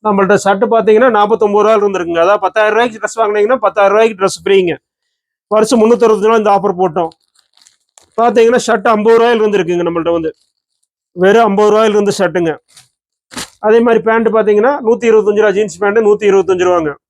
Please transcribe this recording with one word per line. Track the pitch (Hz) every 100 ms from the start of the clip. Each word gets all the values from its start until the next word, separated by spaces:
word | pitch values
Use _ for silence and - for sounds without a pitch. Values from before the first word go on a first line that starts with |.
நம்மள்ட்ட | 208 196 190 202
ஷர்ட் | 196 202 214
பாத்தீங்கன்னா, | 226 202 214 262
நாப்பத்தொன்பது | 214 208 220 208 208
ரூபாயில | 208 220
இருந்திருக்குங்க. | 208 190 170 170
அதாவது, | 190 202
பத்தாயிரம் | 185 220 214 214
ரூபாய்க்கு | 240 220
டிரெஸ் | 208 226
வாங்குனீங்கன்னா, | 214 208 208 254
பத்தாயிரம் | 208 214 196
ரூபாய்க்கு | 208 226 196
டிரெஸ் | 190 -
ஃப்ரீங்க. | 165 196 180 139 _ _ _ _ _ _ _
வருஷம் | 208 220 247
முன்னூத்தி | 220 233 226
அறுபத்தஞ்சு | 214 214
நாள் | 226
இந்த | 214
ஆஃபர் | 202 202 180
போட்டோம். | 185 160 165 _ _ _ _ _ _ _ _ _ _ -
பாத்தீங்கன்னா, | 233 226 226 240
ஷர்ட் | - 220 208
ஐம்பது | 214 214 226
ரூபாயில | 233 240
இருந்திருக்குங்க | 214 196 170 175 170
நம்மள்ட்ட | 170 165
வந்து. | 170 160 - _ _ _ _ _ _ _ 175
வெறும் | 190 214 226
ஐம்பது | 196 214
ரூபாயில | 214 220 208
இருந்த | 202
ஷர்ட்டுங்க. | 196 180 170 170 147 _ - _ _ _ _ _ - - _
அதே | 214 226
மாதிரி | 233 226
பேண்ட் | 202 226 226
பாத்தீங்கன்னா, | 220 208 208 233 285
நூத்தி | 226 233 233
இருபத்தஞ்சு | 214 202 208
ரூபா | 214
ஜீன்ஸ் | 190 214 165
பேண்ட், | 202 214
நூத்தி | 214 208 208
இருபத்தஞ்சு | 196 180 180 180
ரூபாங்க. | 175 156 143